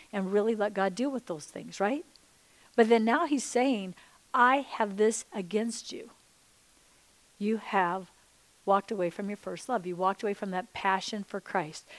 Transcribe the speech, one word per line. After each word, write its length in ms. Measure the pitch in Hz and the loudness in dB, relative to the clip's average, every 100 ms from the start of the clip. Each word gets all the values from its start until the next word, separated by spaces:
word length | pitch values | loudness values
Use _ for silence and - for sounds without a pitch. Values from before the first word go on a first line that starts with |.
| - | -8
and 220 | 202 190 | -4 0
really 220 | 202 208 220 | 2 2 2
let 180 | 208 | 0
God 220 | 196 190 185 | 0 -2 0
deal 160 | 269 | -4
with 160 | 262 - | -4 -6
those 180 | 160 - | -10 -10
things, 340 | - 160 170 | -12 -10 -2
right? 260 | 196 285 - - _ _ _ _ - - | 0 -2 -6 -20 _ _ _ _ -2 4
But 140 | 226 | 6
then 160 | 233 220 | 6 6
now 220 | 269 330 | 2 2
he's 160 | 285 | 0
saying, 520 | - 240 254 233 190 175 - - _ | 0 0 2 0 -4 -10 -18 -20 _
"I 240 | - 247 269 | 4 6 4
have 360 | 269 - 208 196 | 0 -2 -2 2
this 280 | 214 226 - | 2 2 -6
against 600 | 226 180 208 233 220 - | -8 -4 -2 -2 -6 -10
you." 180 | - 240 - _ _ _ _ _ _ _ _ _ _ _ - | -12 -14 -20 _ _ _ _ _ _ _ _ _ _ _ -6
You 200 | 202 220 | -2 -2
have 540 | - 202 175 185 180 _ _ _ _ _ - | 0 2 2 0 -8 _ _ _ _ _ 2
walked 260 | 196 - | 2 2
away 180 | 214 175 | -2 -2
from 200 | 165 202 | -2 -8
your 80 | 208 | -8
first 320 | - 175 - | -10 -10 -4
love. 160 | 240 180 | -4 -4
You 100 | 175 | -2
walked 260 | 185 196 | 0 0
away 120 | 214 | -2
from 180 | 202 202 | -4 -4
that 220 | 185 - | -4 -6
passion 500 | - 196 190 - 214 | -4 0 0 -2 -8
for 160 | 202 202 | -8 -10
Christ, 460 | - 196 156 160 - | -4 -4 -4 -8 -18